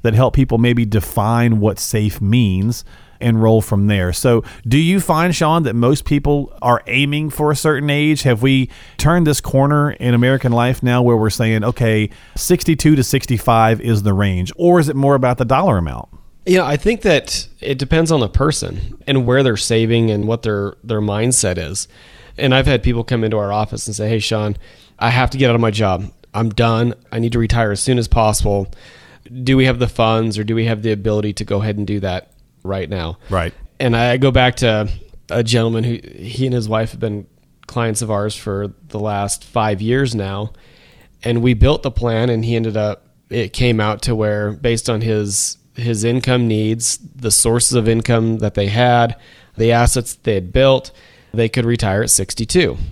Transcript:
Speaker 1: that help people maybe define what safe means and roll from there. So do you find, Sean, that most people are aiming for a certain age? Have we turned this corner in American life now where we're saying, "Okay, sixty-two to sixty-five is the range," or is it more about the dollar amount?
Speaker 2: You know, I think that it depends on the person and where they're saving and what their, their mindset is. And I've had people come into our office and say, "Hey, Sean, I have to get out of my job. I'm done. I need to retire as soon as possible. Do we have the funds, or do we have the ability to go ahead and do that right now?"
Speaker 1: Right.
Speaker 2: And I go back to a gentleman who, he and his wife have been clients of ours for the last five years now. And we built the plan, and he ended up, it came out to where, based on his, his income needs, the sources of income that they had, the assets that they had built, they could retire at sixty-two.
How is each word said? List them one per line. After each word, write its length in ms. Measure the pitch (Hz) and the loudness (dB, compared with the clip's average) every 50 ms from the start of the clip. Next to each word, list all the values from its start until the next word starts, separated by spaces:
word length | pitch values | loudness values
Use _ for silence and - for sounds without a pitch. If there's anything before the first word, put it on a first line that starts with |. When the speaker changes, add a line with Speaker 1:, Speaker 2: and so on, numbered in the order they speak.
Speaker 1:
that 120 | - 113 110 | 0 2 4
help 200 | 113 131 117 - | 4 4 4 4
people 240 | 135 135 - 120 113 | 2 2 2 2 2
maybe 260 | 117 120 120 120 117 | 4 2 2 2 0
define 760 | 104 107 107 - - - 117 101 110 117 120 120 120 113 107 | 0 0 -2 -2 -2 -4 -2 0 0 2 2 2 2 2 2
what 180 | 101 107 98 - | 0 0 -2 -2
safe 420 | - - - 107 104 104 - - | -8 -4 -2 -2 -2 -2 -2 -2
means 640 | 104 98 110 127 117 101 92 92 98 113 120 - - - - - - _ - _ | -2 2 2 2 2 2 0 0 0 -2 -4 -6 -10 -18 -20 -20 -20 _ -14 _
and 200 | - 120 113 110 | -2 0 2 4
roll 220 | 110 110 113 110 | 4 4 4 2
from 240 | 101 - 107 101 101 | 2 0 0 0 2
there. 260 | 104 104 98 90 90 | 2 2 0 0 -2
So 300 | 87 - - 127 120 113 - - - - - | -4 0 2 2 2 2 0 -4 -18 -12 -4
do 100 | 113 123 | 0 2
you 220 | 147 165 165 185 196 | 2 2 2 0 0
find, 340 | 170 - 165 156 170 180 | 0 0 0 0 0 0
Sean, 300 | 160 - 170 151 160 170 | 0 0 0 2 2 2
that 140 | 156 123 107 | 0 0 0
most 280 | 117 117 127 151 - - | 2 2 2 2 0 0
people 480 | - 147 143 139 143 147 143 139 - - - | -2 -2 0 2 0 0 0 -2 -6 -12 -4
are 220 | - 120 120 - - - | 0 0 0 0 0 -4
aiming 420 | 113 131 143 143 147 151 156 151 | -2 0 0 0 0 -2 -4 -4
for 220 | - - 151 147 | -4 -2 0 0
a 40 | 147 | 0
certain 320 | 135 - 160 151 131 147 147 | 0 0 0 0 0 0 0
age? 340 | 143 147 151 151 156 139 | 0 0 2 2 0 2
Have 200 | - 135 120 107 | 2 0 0 2
we 260 | 120 135 135 131 127 - - - - - - - | 2 2 2 2 0 -2 -6 -20 -20 -20 -10 0
turned 300 | - 151 170 180 165 151 | 2 2 4 4 2 2
this 120 | 143 - | 0 -2
corner 520 | - - - 135 135 143 147 147 147 147 | -4 0 2 2 2 4 2 2 0 -2
in 200 | - - - 123 | -4 -2 0 2
American 380 | 120 117 123 127 135 131 - 127 | 2 4 4 2 2 2 0 0
life 320 | 117 117 120 127 131 - | 0 2 2 0 -2 0
now 200 | - 123 120 123 | 0 0 2 2
where 140 | 123 120 120 | 4 4 4
we're 140 | 110 107 110 | 4 2 0
saying, 320 | - - 117 110 110 110 | 0 0 0 0 0 0
"Okay, 480 | 104 117 120 - 123 110 110 107 107 104 - - - - - | 0 -2 -2 0 0 2 2 0 0 -2 -6 -14 -20 -12 -10
sixty-two 600 | - - - 180 165 - 170 160 135 - 156 151 | -8 0 0 0 2 2 0 0 2 4 4 4
to 60 | 139 127 | 4 2
sixty-five 760 | - - 135 - - 127 101 - - 117 113 113 110 113 101 | 0 0 -2 0 -2 -2 0 2 2 4 4 4 4 2 0
is 220 | - 117 113 104 | 0 0 0 2
the 100 | 98 104 | 2 2
range," 400 | 98 95 104 98 92 90 90 - - | 2 2 2 0 0 -2 -4 -4 -4
or 240 | - 175 175 175 180 | 0 4 4 4 4
is 80 | 151 143 | 4 2
it 80 | 143 | 0
more 180 | 135 139 139 143 | 0 2 2 2
about 240 | 135 127 123 123 - | 4 2 0 0 0
the 60 | 131 | 0
dollar 340 | 113 131 139 185 185 117 92 | 0 2 2 2 2 2 0
amount? 300 | 85 76 64 57 - _ - - - - - - - | -2 -4 -6 -10 -14 _ -20 -20 -20 -20 -20 -10 0
Speaker 2:
You 140 | 180 180 185 | 2 2 2
know, 80 | 170 | 4
I 100 | 135 147 | 2 -2
think 260 | 147 - 202 240 - | 0 0 0 -2 0
that 440 | - 208 160 131 - - - - - - - _ | 2 2 2 2 0 -4 -8 -8 -8 -12 -16 _
it 180 | - - 139 131 | -6 -6 -4 -4
depends 320 | 139 123 160 160 165 160 | -2 0 2 2 2 2
on 80 | 165 143 | 2 0
the 100 | 117 95 | 0 0
person 720 | - - 175 156 - - - - - - - - - - - | 0 0 0 0 0 -2 -6 -8 -8 -8 -8 -10 -10 -10 -4
and 180 | - 139 135 123 | 0 0 0 2
where 200 | 117 123 135 135 | 2 2 4 4
they're 120 | 127 110 | 2 0
saving 540 | 95 - - 117 113 113 113 117 117 117 110 | -2 -2 0 2 2 2 2 2 2 2 2
and 160 | 107 104 104 | 0 0 -2
what 160 | 107 117 113 | -2 -4 -2
their, 320 | - 113 107 101 101 101 - _ | -2 -4 -2 -2 -4 -6 -8 _
their 180 | - 120 117 107 | -10 -6 -4 -2
mindset 560 | 107 104 101 104 113 123 123 - - 95 90 | -2 -2 -2 0 0 0 0 0 -2 -2 -4
is. 300 | 87 82 71 92 - - _ _ - - - - - - - - | -4 -6 -8 -8 -10 -10 _ _ -20 -20 -20 -20 -20 -20 -20 -8
And 160 | - - 131 | -2 0 2
I've 140 | 127 135 127 | 2 2 2
had 160 | 151 135 117 | 2 0 2
people 220 | - 123 120 117 113 | 0 0 -2 -2 -2
come 180 | - 127 117 | -2 -2 -2
into 160 | 110 110 110 107 | 0 0 0 -2
our 140 | 104 98 | -2 -2
office 340 | 101 107 107 - - 107 - | -2 -2 -2 -4 -6 -10 -8
and 80 | - 104 | -10 -6
say, 140 | 101 107 107 | -4 -2 -2
"Hey, 100 | 117 110 | -2 -2
Sean, 380 | 104 - 113 107 107 104 101 - - - - - - _ _ _ | -2 -2 -2 -2 -2 -4 -4 -6 -10 -18 -20 -20 -20 _ _ _
I 120 | 110 120 | -2 0
have 200 | 120 127 127 123 | 2 2 0 0
to 80 | - 131 | 2 2
get 100 | 135 123 | 2 4
out 60 | 117 | 4
of 60 | 117 | 4
my 100 | 117 113 | 2 2
job. 400 | 104 107 110 98 92 87 98 101 - _ - _ - | 2 0 0 0 0 -2 -4 -10 -14 _ -20 _ -4
I'm 140 | 104 113 113 | -4 -4 -2
done. 460 | 107 120 117 117 113 113 117 120 113 _ _ _ | 0 0 0 2 2 2 0 -2 -4 _ _ _
I 80 | - 113 | -6 -4
need 100 | 117 117 | -4 -2
to 60 | 120 120 | 0 -2
retire 320 | 117 107 - 117 113 107 | 0 0 0 0 0 0
as 80 | 101 - | -2 -2
soon 200 | - - 127 123 | 0 0 0 0
as 100 | 113 - | 2 2
possible. 580 | - 120 110 107 107 - - 107 101 101 98 - - - - - - - - - - _ _ - 123 127 127 | 2 4 4 2 2 0 0 0 0 0 -2 -6 -10 -16 -18 -20 -20 -20 -20 -20 -20 _ _ -16 -12 -4 0
Do 120 | 131 135 | 2 4
we 100 | 131 131 | 4 4
have 120 | 131 127 123 | 2 2 0
the 80 | 123 | -2
funds, 500 | - - - 113 110 113 113 113 113 101 | -2 0 0 2 2 2 2 0 -2 -2
or 60 | 104 | -4
do 140 | 107 104 113 | -4 -2 -2
we 80 | 113 110 | 0 0
have 180 | 120 113 104 | 0 -2 -2
the 80 | 107 113 | -2 -2
ability 440 | 107 101 98 110 107 107 104 107 101 | -2 -2 -2 -2 -2 0 -2 -4 -6
to 100 | - 107 | -6 -6
go 180 | - - 101 | -4 -2 -2
ahead 160 | 101 110 104 104 | -2 -2 -4 -4
and 80 | 101 | -4
do 140 | 98 104 101 | -4 -4 -4
that 320 | 95 95 90 92 - _ _ _ _ _ _ _ _ | -4 -4 -6 -6 -10 _ _ _ _ _ _ _ _
right 260 | 92 95 95 92 73 | -8 -6 -6 -6 -6
now?" 280 | 101 92 82 80 80 - - - | -6 -6 -6 -8 -10 -12 -10 -4
Speaker 1:
Right. 240 | 98 92 85 85 - - - - _ _ | -4 -4 -4 -4 -8 -12 -20 -20 _ _
Speaker 2:
And 180 | 135 123 117 | -2 0 2
I 200 | 117 120 123 120 | 2 2 2 2
go 160 | 127 131 135 | 2 2 2
back 240 | 123 131 123 127 120 | 4 4 4 2 2
to 320 | - 127 117 110 107 107 98 - - - - - - _ - | 2 0 2 2 0 -2 -4 -6 -8 -10 -20 -20 -20 _ -4
a 140 | 85 117 117 | -2 -2 0
gentleman 400 | 113 120 117 113 117 113 113 117 | 2 0 0 0 0 0 -2 -2
who, 160 | 120 117 - | -2 -4 -6
he 420 | - - - - - 113 113 127 131 | -10 -18 -18 -16 -14 -12 -6 -4 -2
and 80 | 131 123 | -2 -2
his 140 | 123 110 107 | -2 -2 -2
wife 220 | 110 110 113 107 | -2 -2 -2 -4
have 80 | - - | -6 -6
been 300 | - 110 104 104 - _ _ _ _ _ _ _ _ - | -6 -6 -6 -8 -10 _ _ _ _ _ _ _ _ -10
clients 340 | - 123 117 113 107 - | -6 -4 -4 -2 -4 -4
of 80 | 120 107 | -4 -4
ours 240 | 107 101 104 107 - | -4 -2 -4 -4 -6
for 400 | - - 110 98 98 104 98 - _ - 147 | -8 -8 -6 -6 -6 -6 -8 -10 _ -20 -12
the 100 | - 107 | -10 -6
last 460 | 104 107 104 101 101 101 - - - | -6 -4 -4 -4 -4 -6 -6 -10 -12
five 360 | - - 117 107 107 104 95 | -6 -2 -2 0 0 -2 -2
years 320 | 107 113 123 135 139 127 | -2 0 0 0 0 -2
now. 400 | 117 107 98 95 98 101 107 110 - - - - - _ _ _ _ - - _ _ _ | -2 -4 -6 -6 -6 -8 -8 -10 -12 -18 -20 -20 -20 _ _ _ _ -20 -20 _ _ _
And 180 | - 117 117 117 | -6 -4 -2 0
we 140 | 117 127 123 | 2 2 4
built 300 | 104 113 131 151 151 - | 4 4 4 4 0 -2
the 60 | 139 | -4
plan, 380 | - - 120 120 113 110 117 123 | -4 -2 -2 0 0 0 0 0
and 140 | 117 110 113 | 0 -2 -2
he 120 | 113 120 | -2 -2
ended 200 | 113 113 113 104 | -2 -2 -2 -2
up, 300 | 110 104 104 101 - _ _ _ _ _ _ | -2 -2 -2 -4 -6 _ _ _ _ _ _
it 220 | 95 120 110 95 | -6 -4 -4 -4
came 260 | - - 127 123 117 107 | -2 0 0 2 2 2
out 240 | 107 107 107 - | 0 -2 -2 -4
to 140 | - 131 117 | -4 -4 -2
where, 360 | 107 107 104 104 104 104 104 | -2 -2 -2 -2 -2 -4 -4
based 380 | 107 - 139 120 117 113 - - | -6 -2 -2 -2 -2 0 -2 -4
on 120 | 117 107 | -4 -2
his, 540 | 113 113 110 107 104 101 98 - - - - _ _ _ _ | -2 -2 -2 -2 -2 -2 -4 -4 -4 -6 -8 _ _ _ _
his 280 | - 117 117 113 104 107 | -6 -4 -4 -2 0 0
income 440 | 117 120 131 - 131 127 123 120 113 | 0 0 0 0 0 0 2 2 0
needs, 500 | 110 107 107 107 113 117 117 - - - - - _ | 0 0 0 -2 -2 -2 -4 -4 -6 -6 -10 -20 _
the 160 | 127 127 - | -6 -4 -2
sources 440 | - - - 120 117 120 - - 127 | 0 2 2 2 2 2 0 2 0
of 140 | 120 107 113 | 2 2 2
income 500 | 113 113 110 - 120 113 113 113 113 110 | 0 0 0 0 0 2 2 0 0 -2
that 160 | 110 104 - | -2 -2 -2
they 120 | - 101 | -2 -2
had, 500 | 98 104 120 123 123 120 120 120 117 117 - - - - - _ _ _ | 0 2 2 2 4 4 4 2 0 -2 -8 -14 -20 -20 -20 _ _ _
the 160 | - 113 117 | 0 2 2
assets 420 | 117 117 120 117 - 127 113 - - | 4 4 2 2 2 -2 -4 -6 -12
that 100 | _ _ | _ _
they 100 | 123 107 | -2 -2
had 180 | 95 90 90 | -2 -4 -2
built, 380 | - 127 135 135 135 131 - - - - - - _ - _ _ | 0 2 4 4 4 2 0 -8 -20 -20 -20 -20 _ -20 _ _
they 160 | - 113 113 113 | -2 -2 -2 0
could 160 | - 131 117 | 0 -2 0
retire 380 | 117 120 113 - 101 95 101 | 0 0 0 0 0 0 0
at 80 | 120 165 | 0 0
sixty-two. 680 | - - - - - - 117 - - 180 165 92 62 - - - | 0 0 -2 -4 -6 -8 -6 0 2 2 2 2 -2 -4 -8 -8